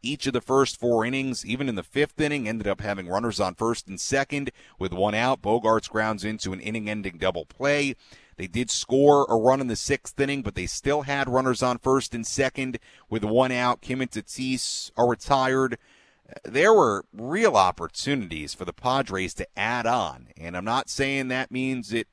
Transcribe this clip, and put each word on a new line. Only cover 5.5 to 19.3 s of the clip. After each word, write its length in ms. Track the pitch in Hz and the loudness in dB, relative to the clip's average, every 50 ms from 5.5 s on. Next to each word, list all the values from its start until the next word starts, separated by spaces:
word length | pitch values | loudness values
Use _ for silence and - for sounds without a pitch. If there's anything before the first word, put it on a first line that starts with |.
| 110 120 110 110 110 107 - - | 0 2 4 4 2 2 2 -2
grounds 340 | - 110 107 110 110 98 92 | -2 -2 0 0 -2 -2 -4
into 300 | 107 110 107 - 95 95 | -6 -6 -4 -6 -6 -6
an 60 | 95 | -6
inning-ending 580 | 62 - 110 113 107 107 107 107 98 95 87 | -6 -6 -6 -6 -6 -4 -6 -6 -6 -8 -6
double 280 | 82 92 92 87 85 73 | -2 -2 0 0 -2 -8
play. 500 | _ - _ - 143 143 147 143 139 127 _ _ _ - - _ _ _ | _ -10 _ 0 0 2 2 0 -2 -4 _ _ _ -20 -20 _ _ _
They 80 | - 92 | -10 -10
did 240 | 92 85 117 127 117 | -4 -2 -4 -2 -2
score 560 | - - - _ 120 135 143 147 147 143 139 | -2 -4 -2 _ 2 6 8 8 8 8 6
a 80 | - 117 | 4 2
run 240 | 113 110 127 131 139 | 4 6 6 4 4
in 80 | 135 | 2
the 80 | 123 113 | -2 -4
sixth 440 | - - - 143 - _ - - - | -4 -2 -2 -2 -2 _ -12 -2 -2
inning, 240 | 139 139 143 139 117 | 0 0 0 -4 -6
but 100 | 104 - | -6 -6
they 140 | - 90 | -6 -6
still 340 | 87 - - - 135 143 151 | -6 -8 -4 -2 0 0 0
had 260 | 143 135 139 139 139 | 0 -2 -2 -2 0
runners 360 | 131 123 127 131 131 123 - 131 | 2 2 2 2 2 0 2 0
on 160 | 123 123 117 | 0 0 0
first 340 | - 135 131 135 120 - - | 2 2 2 2 2 -2 -8
and 140 | 117 113 | -8 -6
second 500 | - - - 139 131 - - 135 131 120 117 _ - - - _ _ | -6 -2 0 0 0 0 -4 -6 -6 -6 -10 _ -14 -20 -20 _ _
with 140 | 110 110 101 | -4 -2 -2
one 280 | 107 110 123 131 127 | 2 4 4 4 4
out. 300 | 127 123 123 123 123 - | 2 0 2 0 0 -2
Kim 200 | - - 131 131 | -4 -8 -4 -4
and 100 | 131 120 | -4 -6
Tatis 800 | - 110 104 - - - 131 131 131 123 - - - - - - _ | -6 -10 -12 -10 -10 -8 -4 -4 -4 -4 -4 -6 -6 -8 -8 -8 _
are 140 | - 120 120 | 2 2 2
retired. 680 | 117 - - - 143 135 131 131 131 135 131 127 117 - _ _ _ _ _ _ _ _ _ - - - _ | 2 -2 0 0 2 2 2 2 2 2 0 0 -2 -8 _ _ _ _ _ _ _ _ _ -20 -20 -16 _
There 300 | - 110 135 165 208 226 | -6 0 2 6 6 8
were 320 | 208 160 117 101 98 - _ _ | 8 8 6 4 0 -4 _ _
real 420 | 104 113 127 160 208 226 208 143 | -12 -8 -6 -2 2 2 4 6
opportunities 1000 | 104 95 92 87 - 87 80 - - - 135 143 135 107 85 80 78 73 71 - | 6 6 6 4 -2 -8 -10 -8 -6 -2 -2 -2 -2 -2 -6 -8 -8 -8 -10 -10
for 100 | - 95 | -8 -10
the 80 | 87 82 | -10 -10
Padres 640 | - - 123 131 135 135 - 92 95 95 90 | -4 -2 0 0 0 0 -2 -2 -2 -2 -4